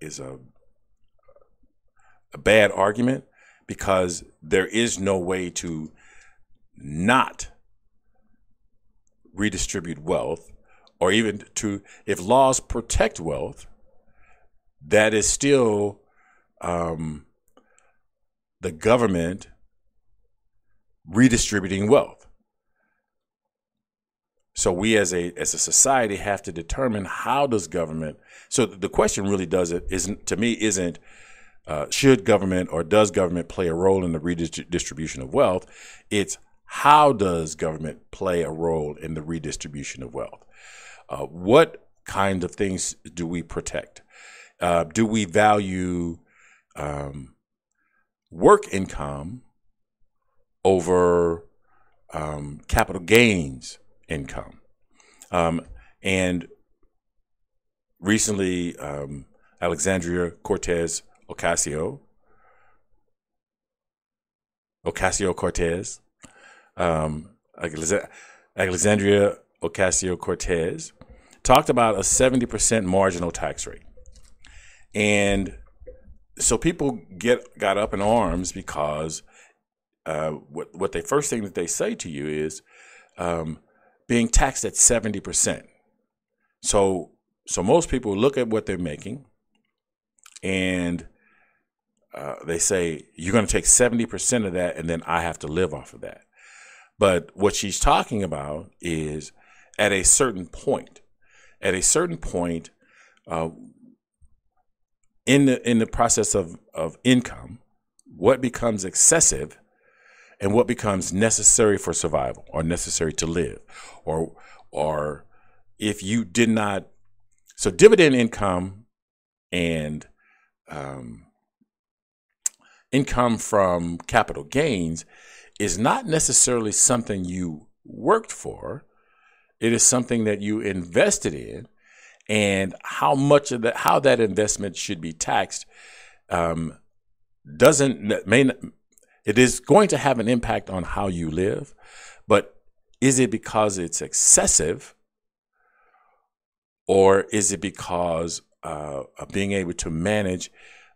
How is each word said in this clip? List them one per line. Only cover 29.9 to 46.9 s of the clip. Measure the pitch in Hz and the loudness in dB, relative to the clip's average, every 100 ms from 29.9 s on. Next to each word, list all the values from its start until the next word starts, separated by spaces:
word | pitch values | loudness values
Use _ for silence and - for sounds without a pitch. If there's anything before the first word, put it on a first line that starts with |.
isn't, | 92 92 104 - | -4 -4 -6 -6
to | 90 | -2
me, | 117 | -2
isn't, | 85 107 95 87 80 - - - - - - - | 0 0 0 -2 -6 -18 -20 -20 -20 -20 -18 -8
uh, | 76 71 | -6 -4
should | - 135 123 | 2 6 6
government | 92 104 95 92 90 | 4 2 2 -2 -2
or | 80 | -4
does | 80 104 107 | 2 4 4
government | 95 90 87 80 | 2 0 -2 -6
play | - 87 | -4 -2
a | |
role | 82 95 95 | 2 2 2
in | 90 | 0
the | 80 | -4
redistribution | 82 85 82 - - 85 - 67 78 - | -4 -4 -4 -8 -6 -6 -6 -8 -10 -10
of | 65 | -4
wealth? | 107 120 92 - - - - - | 0 2 0 -6 -20 -20 -20 -4
It's | 202 190 - _ _ | -2 -2 -6 _ _
how | - - 143 151 147 | -14 0 6 6 6
does | 117 95 85 78 | 4 0 0 -4
government | 78 85 78 78 - - | -6 -6 -6 -10 -12 -18
play | - 95 87 | -8 -2 -2
a | 76 | -2
role | 80 82 80 76 | -2 -2 -2 -4
in | 73 78 | -10 -10
the | 80 | -10
redistribution | 78 82 73 - 80 71 67 64 | -8 -8 -8 -12 -12 -12 -12 -14
of | 62 | -12
wealth? | 64 60 - _ - - - - - - | -12 -12 -14 _ -20 -20 -20 -20 -20 -12
Uh, | 69 | -10
what | 69 82 90 139 160 - _ _ | -10 -6 4 6 6 -2 _ _
kind | - - 98 95 | -8 -2 0 0
of | 87 | -4
things | - 101 92 - - - | -4 -4 -2 -6 -10 -14
do | 85 85 | -8 -6
we | 87 | -6
protect? | 80 - - 76 - - _ - - - - - | -6 -8 -8 -8 -10 -20 _ -20 -20 -20 -18 -4
Uh, | 87 85 | 0 0
do | 80 110 | 0 0
we | 110 110 | 0 0
value, | 95 104 107 104 95 92 90 87 85 85 _ _ _ _ _ - | 0 4 4 4 0 -2 -2 -2 -4 -8 _ _ _ _ _ -10
um, | 73 | -8